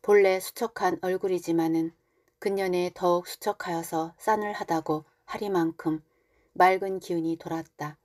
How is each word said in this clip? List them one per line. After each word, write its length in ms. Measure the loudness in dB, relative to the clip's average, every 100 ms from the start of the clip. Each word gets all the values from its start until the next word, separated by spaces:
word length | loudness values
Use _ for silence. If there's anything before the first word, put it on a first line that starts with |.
본래 360 | 6 6 6 2
수척한 600 | -4 -6 -6 -2 -2 0
얼굴이지만은 880 | -2 -2 -2 -2 0 0 2 0 -2 _ _ _ _ _
근년에 540 | -4 -2 0 0 -2
더욱 340 | 0 2 2 0
수척하여서 840 | -6 -4 -4 -4 -4 -2 -4 -4 -4
싸늘하다고 840 | 0 0 0 -6 -2 -2 0 -4 -4 _ -14
하리만큼 800 | -8 -2 2 0 0 -4 -4 _ _ _ _ _
맑은 460 | 4 4 4 -2 -6
기운이 380 | -4 -4 -2 -4
돌았다. 600 | -6 -8 -8 _ -12 -12